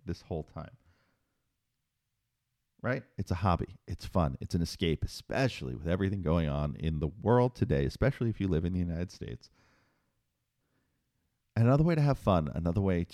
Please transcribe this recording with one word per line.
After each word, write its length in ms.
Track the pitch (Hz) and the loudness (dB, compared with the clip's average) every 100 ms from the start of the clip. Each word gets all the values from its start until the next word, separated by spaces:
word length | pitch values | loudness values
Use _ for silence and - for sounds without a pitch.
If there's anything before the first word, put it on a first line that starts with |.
| - | -12
this 160 | 85 | -12
whole 220 | - 82 | -8 -10
time. 260 | 76 82 76 - _ _ _ _ _ _ _ _ _ _ _ _ _ _ _ _ _ _ _ _ | -8 -14 -16 -18 _ _ _ _ _ _ _ _ _ _ _ _ _ _ _ _ _ _ _ _
Right? 220 | 113 135 - - | -4 -4 -6 -10
It's 140 | - | -6
a 20 | 87 | 0
hobby. 400 | 95 85 - - - | 2 2 0 -10 -12
It's 200 | 90 - | -12 -4
fun. 320 | 95 76 64 | 0 0 -2
It's 140 | - | -4
an 80 | 90 | -2
escape, 420 | 82 - 85 76 | -2 -2 -2 0
especially 680 | 76 - - 55 131 - 65 | -4 -8 -6 -2 -2 -2 -8
with 140 | 60 80 | -6 -2
everything 340 | 92 95 98 | 0 0 -2
going 260 | 80 85 78 | 0 2 2
on 280 | 71 73 - | 0 -2 -2
in 240 | 80 78 | -4 -2
the 100 | 76 107 | -4 -2
world 340 | 101 123 127 | 2 4 2
today, 300 | - 113 69 | 0 0 2
especially 460 | 67 - 127 - 117 | 0 0 -2 0 -4
if 100 | 107 | -2
you 80 | 95 | 0
live 160 | 80 | 0
in 80 | 87 | 0
the 60 | 90 | -2
United 320 | 87 82 90 | -4 -4 -8
States. 400 | - - 58 - _ _ _ _ _ _ _ _ _ _ _ _ _ _ _ _ _ _ _ _ 117 | -10 -12 -12 -16 _ _ _ _ _ _ _ _ _ _ _ _ _ _ _ _ _ _ _ _ 2
And 100 | 117 | 6
another 160 | 143 | 6
way 140 | 160 160 | 4 4
to 40 | |
have 200 | 143 135 | 2 2
fun, 320 | - 90 76 | 2 2 2
another 260 | 73 85 87 | -2 0 2
way 220 | 98 87 87 | 2 2 -2